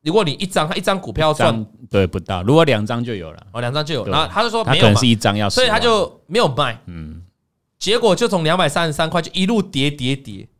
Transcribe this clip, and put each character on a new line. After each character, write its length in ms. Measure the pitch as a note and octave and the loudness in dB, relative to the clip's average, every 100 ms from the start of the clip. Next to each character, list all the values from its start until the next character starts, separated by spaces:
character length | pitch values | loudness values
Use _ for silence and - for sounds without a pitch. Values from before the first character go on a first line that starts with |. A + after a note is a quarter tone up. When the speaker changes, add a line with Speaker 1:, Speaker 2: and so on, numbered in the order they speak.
Speaker 1:
如 100 | D3+ | 2
果 100 | G3+ | 0
你 100 | F3 | 0
一 140 | B2 F#3+ | -4 -4
张， 220 | F#3+ D#3 | -2 -2
他 60 | |
一 60 | F#3 | -2
张 180 | G3+ G3 | -2 -2
股 100 | A#2+ | -4
票 220 | G#2+ D#3 | -2 0
赚 160 | D3+ C3 | 2 2
Speaker 2:
一 80 | A2+ | 0
张， 100 | G#2+ _ A#2 | -6 _ -4
对， 160 | G2+ F#2 | 0 0
不 140 | F#2+ | -2
到。 220 | E2 F#2 | -6 -4
如 120 | F#2+ | 4
果 80 | D3+ | 4
两 200 | E3 A2 | 4 2
张 180 | G#2+ A#2+ | 0 -4
就 120 | A#2+ | -6
有 180 | G#2 D#2+ | -8 -10
了。 140 | - - | -16 -14
Speaker 1:
哦， 80 | A2 | -8
两 100 | A#2+ | -6
张 100 | C#3+ | -6
就 120 | D3+ | -4
有。 100 | C#3+ | -6
Speaker 2:
对。 80 | G2 | -2
Speaker 1:
然 80 | C#3+ | -2
后 80 | D#3+ | -2
他 120 | G3+ | -2
就 80 | A#3 | -2
说 120 | A3+ | -2
没 80 | G#3+ | 0
有 20 | |
嘛。 60 | D3 | 4
Speaker 2:
他 0 | |
可 100 | A2+ | 6
能 80 | G#2 | 6
是 60 | A#2+ | 4
一 100 | A2 | 4
张 180 | A2 | 2
要 140 | G#2 G2+ | 2 0
十 100 | B3 | 2
万。 60 | |
Speaker 1:
所 0 | |
以 40 | B3 | 2
他 120 | A3 | 2
就 400 | A#3 A3 F3 - _ | 2 2 0 -8 _
没 120 | G3 | 0
有 80 | F#3+ | 0
卖。 320 | B2 C3+ A2+ | 0 -4 -4
Speaker 2:
嗯。 380 | - E2+ D#2 E2 F2+ _ _ _ _ _ | -14 -14 -12 -14 -20 _ _ _ _ _
Speaker 1:
结 200 | - A#3 | -2 2
果 160 | A#3 | 2
就 140 | F3 - | 2 2
从 160 | F#3+ | 0
两 140 | D#3 F3+ | 2 2
百 100 | D#3+ | 2
三 180 | F3 E3 | 0 -2
十 60 | |
三 160 | D3 D#3+ | -2 -2
块 140 | F3 | -2
就 100 | E3 | -4
一 140 | F#3 F#3+ | -2 0
路 160 | A3+ | 0
跌 280 | F#3+ C#3 C#3+ | 0 -2 -2
跌 240 | D3 B2+ | -2 -4
跌。 320 | C3+ A2+ G2+ G#2+ | -4 -6 -16 -18